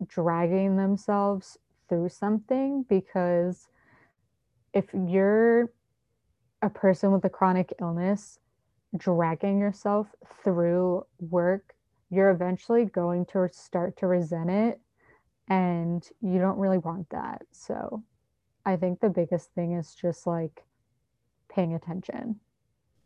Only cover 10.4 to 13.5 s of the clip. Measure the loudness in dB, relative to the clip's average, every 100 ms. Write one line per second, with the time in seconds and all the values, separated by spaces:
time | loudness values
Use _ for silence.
10.4 | -2 2 2 2 2 0 -4 _ -4 0
11.4 | 2 0 -4 _ _ _ _ 2 4 4
12.4 | 0 -4 0 2 2 0 -2 -2 -2 -2
13.4 | -2